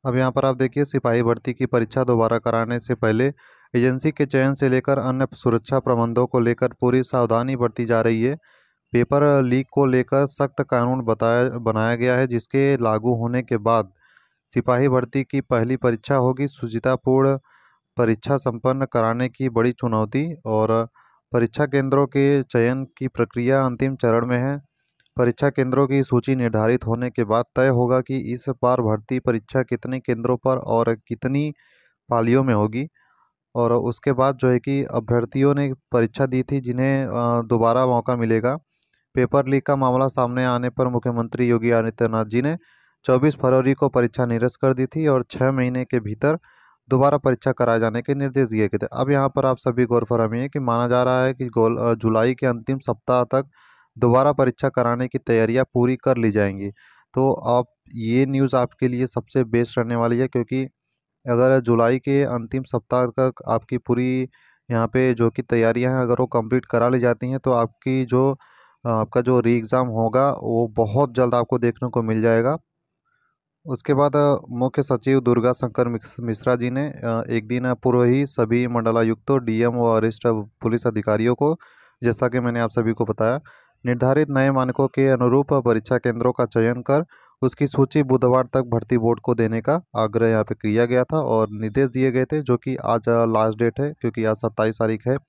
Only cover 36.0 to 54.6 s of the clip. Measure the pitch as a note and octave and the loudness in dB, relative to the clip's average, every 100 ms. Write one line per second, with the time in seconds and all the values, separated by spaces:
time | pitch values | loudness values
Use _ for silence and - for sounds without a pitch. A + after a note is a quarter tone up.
36 | A2+ - C3+ B2+ B2+ C#3 B2 B2 C3+ C3+ | 0 -2 -2 -2 -2 -4 -4 -2 0 0
37 | C3 A#2 A#2+ A#2+ A2+ A#2 A2+ A#2+ C3 A#2+ | -2 -2 0 0 0 2 4 4 2 0
38 | A#2 B2 A2+ A2+ A#2+ D#3 _ _ - _ | 0 -2 0 0 0 -4 _ _ -20 _
39 | _ - B2 C#3 C3 C3+ - C#3 C3 B2+ | _ -2 2 0 2 0 0 0 2 2
40 | C3+ C3 B2 B2 B2+ B2 B2 - B2+ B2 | 0 0 -2 0 -2 -2 -4 -2 -2 0
41 | B2 A#2 A2+ - A#2+ A#2 A2+ A#2 A2+ A2 | -2 -4 -4 -2 0 2 2 0 0 -2
42 | A#2 A2 G#2+ A2+ C#3 E3 _ _ _ _ | -2 0 -2 -2 -2 -4 _ _ _ _
43 | - B2+ D3 C#3 C3 C3 C3 C3+ C#3 B2+ | 0 2 2 2 2 2 2 0 0 2
44 | A#2+ - B2 A#2 B2 - C3+ B2+ C3 D#3+ | 0 -2 -2 0 -2 0 -2 0 -4 -2
45 | D#3 C3 A#2+ - C3 C3+ B2 B2+ B2+ B2 | 0 0 -2 -2 0 0 -2 -4 -4 -4
46 | G#2 G#2+ C#3+ E3 _ _ _ _ _ C3 | -4 -2 -2 -2 _ _ _ _ _ 2
47 | C#3 C#3 C3+ B2 C3+ B2+ A#2+ A2+ A2+ A2+ | 4 2 0 0 -2 0 0 2 0 -2
48 | A#2+ C#3 C#3 C3+ B2 A2 G#2 G#2+ - B2 | -4 -4 -2 -2 0 0 0 -2 -6 -4
49 | C3 C#3+ C3+ C#3+ C3 B2+ - A#2+ B2 A#2+ | 0 2 0 0 0 0 -2 0 2 0
50 | A2+ A#2 A2 A#2 C3+ D3 B2+ A#2 A#2+ B2 | 2 0 0 -2 -6 -4 -2 0 2 2
51 | B2+ B2+ C3 B2+ B2+ A2+ A2+ A#2 A#2 A2+ | 2 0 0 -2 -4 0 2 2 0 0
52 | A2+ A2 A#2 B2+ C3+ A#2 A2 C3+ - - | 0 2 2 0 -2 -2 -4 -6 -4 -6
53 | - B2 B2 C3 C#3 _ _ _ _ - | 0 0 2 -2 -4 _ _ _ _ 0
54 | A#2+ B2 C#3+ C#3+ B2+ - | 2 4 4 2 0 0